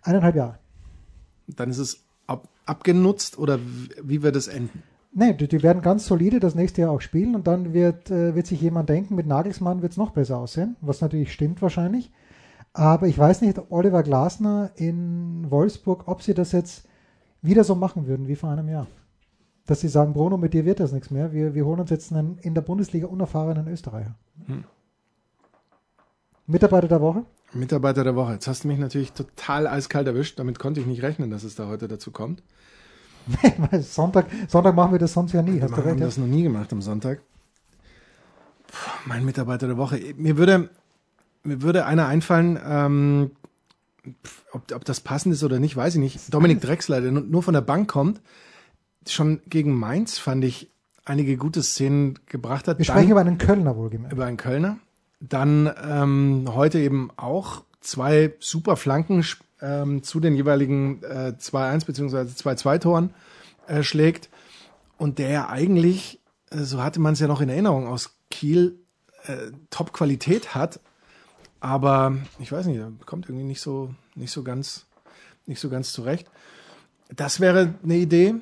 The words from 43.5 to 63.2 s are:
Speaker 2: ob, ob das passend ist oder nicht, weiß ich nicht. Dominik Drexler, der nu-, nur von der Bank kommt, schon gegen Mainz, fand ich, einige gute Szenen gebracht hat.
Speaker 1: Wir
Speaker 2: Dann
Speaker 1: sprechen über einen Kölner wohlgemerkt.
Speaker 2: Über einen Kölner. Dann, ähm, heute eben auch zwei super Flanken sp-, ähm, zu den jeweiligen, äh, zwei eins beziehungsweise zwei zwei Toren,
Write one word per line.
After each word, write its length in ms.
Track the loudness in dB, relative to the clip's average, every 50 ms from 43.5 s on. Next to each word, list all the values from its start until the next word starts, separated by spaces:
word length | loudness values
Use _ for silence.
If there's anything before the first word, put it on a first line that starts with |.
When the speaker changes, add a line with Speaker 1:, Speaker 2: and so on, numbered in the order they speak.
| _ _ _ _ _ _ _ _ _ _ _ -20 -20 _ -20 -20 -20 -20 _ _
Speaker 2:
ob, 180 | -16 -16 _ -12 -14
ob 80 | -10 -6
das 160 | -6 -6 -6
passend 340 | _ -6 -6 -2 0 0 0
ist 100 | 2 0
oder 160 | 0 2 2
nicht, 180 | 0 0 0
weiß 180 | 0 -2 0 2
ich 60 | 2
nicht. 320 | 0 0 -4 -8 -8 -2 4
Dominik 260 | 6 6 6 6 4
Drexler, 400 | 2 -2 -2 -2 -2 -2 0 0
der 120 | 0 0 0
nu-, 80 | 0
nur 220 | 0 0 0 0 2
von 100 | 4 2
der 80 | 2
Bank 260 | 2 2 0 0 0
kommt, 320 | 0 0 0 0 0 -2 -4 _ _ _ -20 -20 -20 -20 -20 _ _ _ _ _ _ _ _ _
schon 340 | -8 -2 0 0 0 0 -2 _
gegen 260 | -4 -2 0 0 2 0
Mainz, 400 | 0 -2 -2 -2 -2 -2 -4 -6
fand 260 | -6 -4 -2 -2 0 0
ich, 260 | -2 -2 -6 -16 _ _ _ _ _ _ _ _
einige 320 | -4 -2 -2 0 0 -2
gute 260 | -2 -2 -4 -2 -2 -4
Szenen 560 | -4 -2 -2 0 0 2 2 2 0 -2 -8 _
gebracht 420 | _ -10 -10 -6 -6 -6 -4 -2
hat. 100 | -4 0 0
Speaker 1:
Wir 60 | 0
Speaker 2:
Dann 100 | 4 6
Speaker 1:
sprechen 160 | 6 8 8
über 100 | 8 6
einen 160 | 6 4 2
Kölner 400 | 2 4 4 4 4 2 0 0
wohlgemerkt. 360 | -2 -6 -6 -6 -8 -8 -8 -6
Speaker 2:
Über 120 | -4 -4
einen 120 | -4 -6
Kölner. 400 | -6 -4 -2 -2 0 0 -2 -4 -6 _ _ _ _ _ _ _ _
Dann, 500 | -10 -4 -2 2 2 4 4 4 4 2 0 -6
ähm, 680 | -8 -4 0 0 2 2 2 2 2 2 2 0 -2 -2 2
heute 260 | 4 4 4 4 2
eben 300 | 2 2 0 -2 -4 -6 _
auch 480 | -10 -8 -4 -4 -4 -6 -8 -14 -16 _ _ _ _
zwei 540 | -14 -10 -6 -4 0 4 6 6 6 4 0 _
super 360 | -10 -6 -6 -4 0 0 0
Flanken 440 | 0 0 0 0 0 0 2 2 2 2
sp-, 160 | 0 -6 _ _ _ _ _
ähm, 420 | -8 -6 -4 -4 -2 -2 -4 -4 -6
zu 160 | -6 -4 0
den 160 | 2 2 2
jeweiligen, 680 | 2 4 2 4 2 2 2 2 0 0 -2 -4 -6 -10
äh, 340 | -12 -8 -8 -8 -8 -8
zwei 320 | -10 -12 -6 -4 -2 -2 0
eins 160 | 0 -2 -2
beziehungsweise 500 | -4 -6 -6 -4 -4 -2 -4 -4 -6 -10
zwei 200 | -6 -4 -4 -4
zwei 220 | 0 0 0 0
Toren, 360 | 2 2 2 2 2 2 -2 -4 _